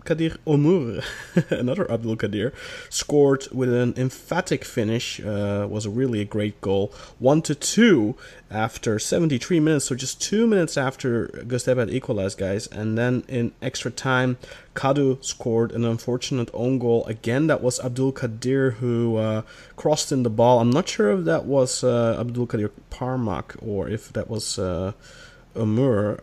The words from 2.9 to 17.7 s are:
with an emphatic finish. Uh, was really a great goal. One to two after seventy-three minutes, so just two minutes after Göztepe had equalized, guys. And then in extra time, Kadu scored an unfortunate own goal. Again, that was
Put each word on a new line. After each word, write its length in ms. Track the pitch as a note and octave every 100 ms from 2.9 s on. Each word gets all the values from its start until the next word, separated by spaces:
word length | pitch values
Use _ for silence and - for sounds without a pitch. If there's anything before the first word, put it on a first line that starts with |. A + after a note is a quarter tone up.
| - - D3 C#3 C3+ -
with 200 | B2+ B2
an 200 | A#2+ B2 B2
emphatic 720 | B2+ - - E3 - C#3+ -
finish. 540 | - G#2+ A#2 - -
Uh, 460 | - G2+ G2+ G2+ G2+
was 180 | G#2 G#2+
really 320 | A2+ C3 G#2+
a 60 | G#2
great 340 | G#2+ G#2 -
goal. 300 | G2 G2 G#2 - - -
One 220 | B2 D#3
to 100 | D#3
two 640 | D3 - - A#3 D3 G#2+ - - - -
after 480 | G#2 A2 - A#2 G#2+
seventy-three 600 | - - D#3+ B2 - E3+
minutes, 260 | D#3 D3+ -
so 100 | B2+
just 260 | C3+ -
two 260 | - G3+ A#3
minutes 300 | G3 D#3+ C#3+
after 500 | C3 - C3 A#2 -
Göztepe 500 | - A#2+ B2+ C3 B2+
had 120 | A2
equalized, 480 | C3 - G#2 F#2+ -
guys. 300 | F#2+ G2+ -
And 300 | G2+ G#2+ A2
then 260 | B2 B2+ -
in 240 | B2 A#2 -
extra 300 | C3 - B2+
time, 460 | - C3+ B2+ B2+ B2 - - - -
Kadu 480 | C3+ C#3+ C3+ B2+
scored 480 | - - B2 A2+ A#2
an 140 | A#2 A#2
unfortunate 640 | A2+ - A#2+ - C3+ A#2
own 260 | - B2 C3
goal. 260 | A#2+ A#2 -
Again, 420 | A2+ A#2 B2+ D#3
that 140 | C3+
was 180 | B2